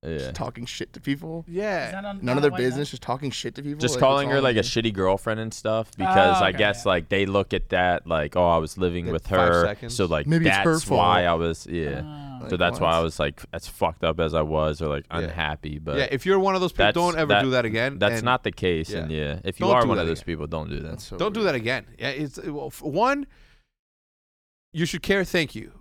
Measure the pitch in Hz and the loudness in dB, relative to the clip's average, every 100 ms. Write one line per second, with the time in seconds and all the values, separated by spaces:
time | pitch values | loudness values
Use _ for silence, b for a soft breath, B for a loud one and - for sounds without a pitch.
0 | 78 80 65 80 - - 120 - - - | -6 -6 -6 -6 -8 -8 -12 -10 -12 -10
1 | - 139 160 165 165 170 208 185 127 98 | -6 -6 -6 -12 -8 -6 -4 -4 -4 -8
2 | 101 98 123 131 147 139 127 127 143 127 | -10 -6 -2 2 2 2 0 0 -6 -8
3 | - 127 143 - 127 117 143 147 127 127 | -6 -4 -4 -6 -8 -8 -10 -2 0 4
4 | 135 139 139 139 135 113 - - 113 98 | 6 6 4 4 4 4 2 2 0 2
5 | 92 98 - 110 113 - 107 110 110 - | 2 2 0 -4 -4 -4 -2 0 -2 -2
6 | 95 98 95 92 131 92 104 98 101 90 | 2 6 6 6 2 4 2 2 2 2
7 | 80 98 98 98 98 95 - 92 90 87 | 2 0 4 2 2 -2 0 2 2 2
8 | 82 80 76 90 87 82 80 - 90 87 | 0 0 0 2 4 4 0 -2 0 0
9 | 85 82 - 92 87 85 85 104 120 117 | -4 -4 0 2 4 4 2 0 -8 -2
10 | 92 80 73 165 165 98 98 160 - 147 | 0 0 2 2 4 4 4 2 2 2
11 | 87 90 87 82 85 82 - 85 76 69 | 4 4 4 2 0 -4 -6 -4 -4 -4
12 | 76 - - - 67 90 87 82 87 82 | -8 -12 -14 -14 -6 0 0 2 2 2
13 | 82 - 73 71 - 80 - - 92 78 | 0 -2 -4 -4 -12 -12 -12 -2 -2 0
14 | 82 80 80 80 76 78 78 76 80 71 | -2 0 0 2 0 0 0 -2 -4 -4
15 | - 82 82 82 78 76 76 76 78 73 | -6 -6 -6 -4 -4 -4 -8 -10 -6 -4
16 | 135 131 180 196 190 190 180 - 101 165 | -2 -4 0 2 2 0 -2 2 2 4
17 | 175 160 156 101 131 127 117 113 127 139 | 2 2 2 2 4 2 0 0 -2 0
18 | 101 113 117 127 - 85 92 82 78 98 | 0 0 0 0 0 -2 0 0 -2 -6
19 | 80 78 73 78 95 92 180 123 110 98 | -6 -4 -4 -4 -6 -2 2 4 4 2
20 | 82 82 - 78 76 80 78 71 80 82 | -2 -4 -4 -6 -4 -6 -6 -8 -8 -12
21 | - 92 202 208 202 135 113 127 - - | -12 -4 -4 0 0 0 -2 -4 -6 -10
22 | 127 135 151 - 185 147 135 - 151 147 | -8 -6 -8 -8 -10 -8 -10 -8 -6 0
23 | 240 285 277 b b b b _ _ _ | 0 0 -4 b b b b _ _ _
24 | _ _ _ _ _ _ _ 160 165 175 | _ _ _ _ _ _ _ -4 -4 -4
25 | - 196 180 180 143 110 - - | -2 0 2 0 -2 -6 -16 -20